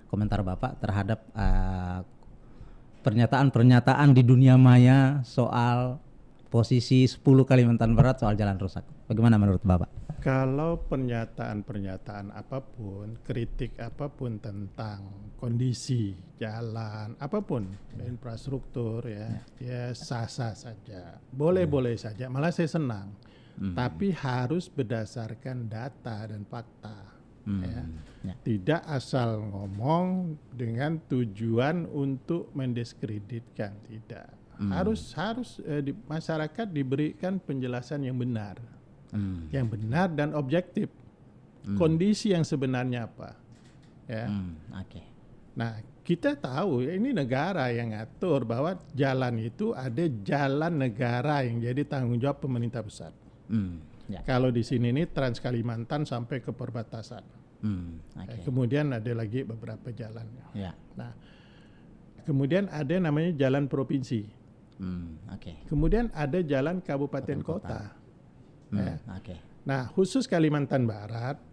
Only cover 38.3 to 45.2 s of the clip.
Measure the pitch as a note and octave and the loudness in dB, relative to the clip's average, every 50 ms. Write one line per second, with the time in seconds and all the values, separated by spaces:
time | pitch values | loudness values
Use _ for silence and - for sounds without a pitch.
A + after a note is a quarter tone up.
38.3 | A#2+ A2 G#2 G2+ F2 - A#2 - - - - - - - - - - G#2 G2+ F#2+ | -4 -4 -6 -8 -12 -16 -16 -18 -20 -20 -20 -20 -20 -20 -16 -8 -4 -4 -2 -2
39.3 | F#2 E2+ D#2+ D2+ D3+ C#3 B2 A2 A2 G#2 G#2+ A2 B2 D#3+ F#3+ F#3+ D#3+ D3 D3 D3+ | -4 -6 -6 -4 -2 -2 -2 -2 -2 -4 -4 -2 0 0 0 0 0 -2 -2 -2
40.3 | D3+ D3+ C#3+ B2+ D3 F3 F3+ - - - - - - - - - - - - - | -2 -4 -2 0 0 0 -2 -2 -4 -4 -4 -4 -6 -14 -20 -20 -20 -20 -20 -20
41.3 | - - - - - - - G3 G3+ G3+ F3 D#3+ D#3+ E3 F#3 G#3 G#3+ - - G#3+ | -20 -20 -20 -20 -20 -12 -6 -4 0 2 4 4 4 4 4 4 2 2 2 2
42.3 | F#3 E3+ D3+ - E3 C#3 C3+ C3 B2+ B2 B2+ B2+ B2 A#2+ A2+ - - - - - | 2 2 2 0 0 -2 0 0 0 0 -2 -2 -2 -4 -6 -8 -12 -14 -16 -16
43.3 | - - - - - - - - - - - - - - - - A#2 A2 A#2 G#2+ | -16 -18 -20 -20 -20 -20 -20 -20 -20 -20 -20 -20 -20 -20 -12 -10 -8 -6 -4 -4
44.3 | G#2 G2+ F#2 F2+ D#2+ D#2 D#2+ - - F#2 F#2 - - F2 - - - - | -4 -4 -4 -6 -10 -12 -16 -14 -14 -14 -14 -14 -16 -18 -18 -20 -20 -20